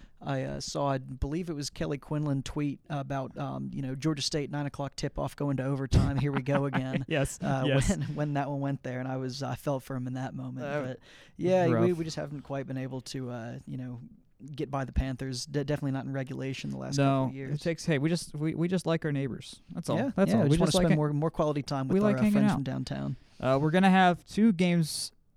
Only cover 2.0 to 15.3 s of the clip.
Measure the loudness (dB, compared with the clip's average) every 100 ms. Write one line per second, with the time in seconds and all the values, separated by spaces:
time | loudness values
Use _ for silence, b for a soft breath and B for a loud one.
2 | -4 -2 0 -2 -2 -4 -4 -4 -8 -8
3 | -4 -6 -6 -8 -8 -6 -8 -6 -6 -2
4 | -2 -2 -2 -4 -4 -4 -4 -6 -8 -4
5 | -6 -2 -4 -2 -2 0 -2 -2 4 4
6 | 4 2 0 0 0 0 2 -2 -2 -2
7 | 0 0 0 -2 -2 0 2 4 4 2
8 | -2 -2 -2 -2 -2 -2 -2 -4 -4 -6
9 | -4 -4 -6 -6 -6 -4 -2 -4 -4 -6
10 | -6 -6 -6 -8 -8 -8 -6 -4 -4 -8
11 | B B B B 2 4 4 4 4 2
12 | -4 -6 -8 -10 -8 -8 -6 -6 -6 -8
13 | -8 -8 -8 -8 -10 -12 -10 -10 -10 -12
14 | -14 -20 _ _ -12 -8 -4 -4 -2 0
15 | 0 -2 -6